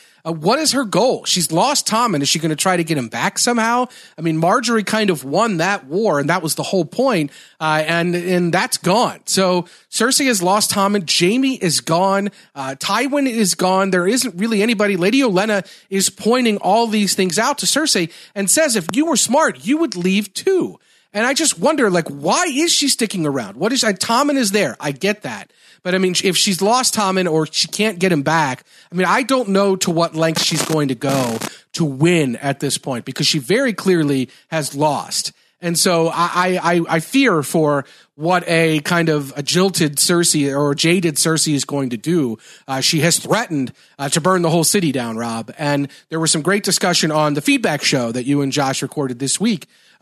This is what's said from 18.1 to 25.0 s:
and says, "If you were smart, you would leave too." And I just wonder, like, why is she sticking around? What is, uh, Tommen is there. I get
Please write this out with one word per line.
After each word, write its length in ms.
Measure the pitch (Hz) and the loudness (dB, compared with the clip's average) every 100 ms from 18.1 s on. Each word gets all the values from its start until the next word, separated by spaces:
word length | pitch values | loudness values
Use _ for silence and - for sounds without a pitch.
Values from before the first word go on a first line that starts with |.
| - - | -8 -14
and 160 | 202 196 | -6 0
says, 260 | 302 320 220 | 2 2 0
"If 120 | 165 | -2
you 120 | 196 330 | -2 0
were 100 | 277 | 0
smart, 480 | - 277 294 127 | 2 2 2 -2
you 140 | 160 302 | -2 0
would 180 | 330 185 | 0 -2
leave 380 | 180 196 208 | 0 0 -2
too." 440 | - - 370 226 165 _ _ _ | -4 0 0 -2 -8 _ _ _
And 120 | 202 240 | -2 0
I 60 | |
just 240 | 269 302 - | 0 -2 0
wonder, 320 | 220 302 220 | 0 2 2
like, 160 | 175 160 | 2 -2
why 360 | 143 151 277 359 | -4 -2 0 0
is 260 | 262 339 | 0 0
she 140 | - 277 | 0 0
sticking 380 | - 220 190 151 | 0 -2 -2 -2
around? 300 | 135 101 107 | -2 -6 -4
What 160 | 196 | -2
is, 100 | 254 | 0
uh, 60 | 233 | 0
Tommen 440 | 185 - 233 285 269 | -2 0 2 2 0
is 140 | 220 | 0
there. 240 | 208 151 104 | 0 0 -2
I 140 | 147 | -8
get 300 | 139 | -4